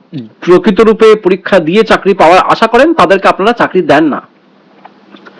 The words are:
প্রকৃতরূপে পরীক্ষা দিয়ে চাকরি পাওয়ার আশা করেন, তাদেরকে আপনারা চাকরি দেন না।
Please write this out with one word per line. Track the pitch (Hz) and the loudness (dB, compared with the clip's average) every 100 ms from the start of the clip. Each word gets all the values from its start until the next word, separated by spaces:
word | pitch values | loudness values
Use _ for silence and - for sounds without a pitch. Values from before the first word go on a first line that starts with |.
| _ 151 110 _ | _ -16 -16 _
প্রকৃতরূপে | - 180 - 190 220 208 220 214 | 0 2 2 0 0 4 2 2
পরীক্ষা | 190 190 - 190 | 0 -4 -2 -2
দিয়ে | 156 202 | 0 -2
চাকরি | 214 202 190 | 0 -2 -2
পাওয়ার | 196 165 180 | 0 2 2
আশা | - - 226 | 0 -2 0
করেন, | 240 302 | 0 0
তাদেরকে | - 165 190 190 | 0 0 0 0
আপনারা | - 202 | 0 -2
চাকরি | 240 - 185 | -2 -2 -2
দেন | 151 147 | 0 0
না। | 160 113 - _ _ _ _ _ - _ _ - - | 0 -4 -12 _ _ _ _ _ -20 _ _ -20 -20